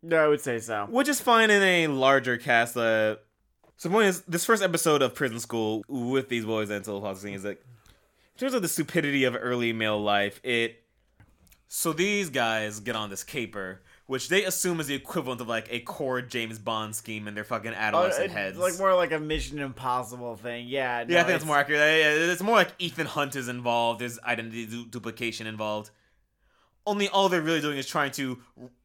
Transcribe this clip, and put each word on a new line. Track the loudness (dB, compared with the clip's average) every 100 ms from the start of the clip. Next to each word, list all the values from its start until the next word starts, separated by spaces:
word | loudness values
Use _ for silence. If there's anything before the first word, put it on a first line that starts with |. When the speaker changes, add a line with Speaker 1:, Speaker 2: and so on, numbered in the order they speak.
Speaker 1:
No, | 2 4
I | 6
would | 4
say | 2 -4
so. | -4 -6 0
Speaker 2:
Which | 2 2
is | 2
fine | 4 6 6
in | 6
a | 6 4 2
larger | 4 6 6 4 -2
cast. | 4 4 4 2
Uh, | 2 4 2 0 _ _ _ _ _ _
so | 0
the |
point | 4 4
is, | 2 -4
this | -4 2
first | 2
episode | 2 2 4 4
of | 2 0
Prison | -4 -4
School | -4 -2 0 -2 -4
with | -6 0 0 0
these | -4 -2
boys | -2 -2
and | -4 -4
Silver | -6 -6
Fox | -8
thing | -10
is, | -8 -8
like, | -10 -14 -20 _ _ _ _ _ -8
in |
terms | -4
of | -2
the | -2
stupidity | -4 -2 0 0 2
of | 2 0
early | -2 0 0
male | 0 0 0
life, | 2 2 2 -4
it, | -2 0 0 -4 _ _ _ _ -20 _ _ _ _
so | -4 -4
these | 0 0 0 -2
guys | 0 0 0 -2 -6
get | -6 -6
on | -6
this | -10
caper, | -10 -8 -8 -8 -10 -12 _ _ _
which | -6 0
they | 0
assume | 0 -2 -2 -2
is | -4
the | -6
equivalent | -4 -6 -4 -6
of, | -4
like, | -6 -4
a | -10
core | -8 -8 -4 -4
James | -4 -6 -6 -8
Bond | -6 -4 -4 -8
scheme | -10 -10 -8
in | -10
their |
fucking | -6 -6 -6
adolescent | -4 0 2 2 0
Speaker 1:
Uh, | -2
it, |
Speaker 2:
heads. | -4 -6 -2
Speaker 1:
like, | -2 0
more | 2 4
like | 2
a | -2
Mission | -2 -4 -4 -8
Impossible | -8 -6 -4 -4 -4 -10 -10 -10
thing. | -10 -10 -6
Yeah, | -4 -2 -2
Speaker 2:
Yeah, | 2
Speaker 1:
no, | 4
Speaker 2:
I |
think | 4 2
it's |
Speaker 1:
it's | 2
Speaker 2:
more | 2
accurate. | 4 4
Yeah, | 6 6 4 4
yeah, | 2
it's | 0
more | 4 4
like | 4 0
Ethan | -8 -6 -6
Hunt | -2 -4 -4
is | -8
involved. | -4 0 2 2 0
There's | -6 -8
identity | -4 -4 -4 -10 -10
du-, | -10 -10
duplication | -12 -10 -6 -6 -6 -10
involved. | -6 -6 -6 -8 _ _ _ _ _ _ _ _ _ -4
Only | -2 2
all | 4 4
they're | 4
really | 2 0
doing | 0 -4
is | -4
trying | -2 -2
to | -2 -6 -6 _ _ -20 _